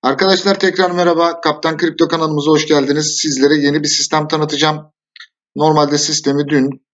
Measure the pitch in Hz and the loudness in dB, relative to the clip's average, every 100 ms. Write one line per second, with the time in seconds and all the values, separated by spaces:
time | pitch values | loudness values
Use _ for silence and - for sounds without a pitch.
0 | 127 135 185 220 196 196 190 185 185 175 | -2 0 2 2 0 0 0 0 -2 2
1 | 175 165 170 165 156 151 165 156 165 151 | 0 2 0 0 -4 -2 -4 -2 -4 0
2 | 160 165 160 151 143 151 151 147 135 147 | 0 0 -2 0 2 2 2 0 2 -2
3 | 151 - 156 131 143 151 143 151 147 - | -2 -4 -4 2 2 4 2 0 -2 -2
4 | - 156 151 156 151 147 156 151 - _ | 0 -2 -2 -2 -2 0 0 -2 -10 _
5 | _ - - _ _ - 151 147 143 147 | _ -20 -20 _ _ -2 2 2 2 0
6 | 160 151 139 143 143 147 131 139 _ | -2 -2 0 -2 0 0 0 -4 _